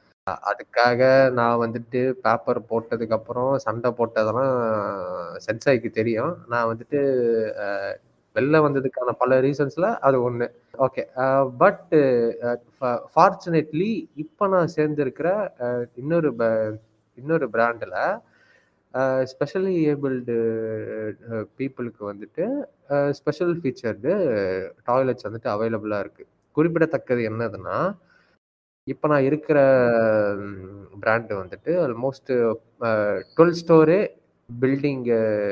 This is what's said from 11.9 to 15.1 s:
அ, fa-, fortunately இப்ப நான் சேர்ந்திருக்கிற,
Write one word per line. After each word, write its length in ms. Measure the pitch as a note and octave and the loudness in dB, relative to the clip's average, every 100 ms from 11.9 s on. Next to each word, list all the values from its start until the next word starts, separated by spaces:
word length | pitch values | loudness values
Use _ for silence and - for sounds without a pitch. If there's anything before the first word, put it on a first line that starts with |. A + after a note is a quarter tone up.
| D#3 C#3 A#2+ A#2 - | 2 4 2 0 -2
அ, 180 | A#2+ A#2+ _ - | -4 -6 _ -6
fa-, 200 | B2+ A#2+ - D#3 | -4 -4 -2 4
fortunately 920 | F#3+ F#3+ F3+ D#3+ D3+ D#3 G3+ G#3 - | 4 4 -2 0 0 -2 -2 -2 -8
இப்ப 320 | C#3+ D#3 - G3 | -12 -14 -2 0
நான் 220 | F#3 D#3+ E3 | 2 0 0
சேர்ந்திருக்கிற, 720 | D3+ D3 C3 | -2 0 -4